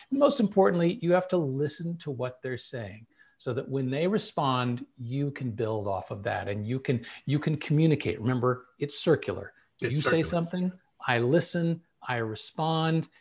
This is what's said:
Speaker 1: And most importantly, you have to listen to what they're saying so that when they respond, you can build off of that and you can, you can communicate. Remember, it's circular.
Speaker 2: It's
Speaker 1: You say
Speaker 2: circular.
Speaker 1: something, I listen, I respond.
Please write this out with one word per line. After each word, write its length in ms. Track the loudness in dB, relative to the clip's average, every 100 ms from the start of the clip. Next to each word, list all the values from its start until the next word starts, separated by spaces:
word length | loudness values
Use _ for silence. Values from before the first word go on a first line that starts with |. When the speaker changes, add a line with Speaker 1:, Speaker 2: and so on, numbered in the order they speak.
| -4
Speaker 1:
And 100 | 2
most 200 | 4 4
importantly, 580 | 2 4 4 4 2 2
you 140 | 2
have 140 | 2 4
to 100 | 0
listen 580 | 0 0 -2 -4 -8 -8
to 100 | -8
what 320 | -6 -6 -6
they're 160 | -8 -8
saying 480 | -8 -10 -10 -12 -20 _ _ _
so 160 | -4
that 160 | -4 -2
when 220 | -2 -2
they 160 | 0 0
respond, 760 | 0 -2 -2 2 2 0 -2 -6 -12
you 320 | -6 -2 -2
can 220 | -2 -6
build 360 | -2 -2 -2 -2
off 220 | -4 -6
of 140 | -6
that 240 | -4 -4 -4
and 180 | -4 -2
you 140 | -4
can, 260 | 0 -2 -2 -12 -2
you 100 | 0
can 180 | 0 -2
communicate. 640 | 2 4 6 4 0 -2
Remember, 460 | 0 2 2 0 -6 -8
it's 180 | -6 -2
circular. 560 | 2 2 2 -6 -8 _ _ -6
Speaker 2:
It's 160 | -2 0
Speaker 1:
You 60 |
say 220 | 2 2
Speaker 2:
circular. 0 |
Speaker 1:
something, 480 | 2 0 -2 -2 -2 -4 _ _ 0
I 120 | 2
listen, 600 | 4 4 2 0 0 -2 _ _ -6
I 80 | -2
respond. 920 | -2 -6 -10 -4 0 2 2 2 -2 _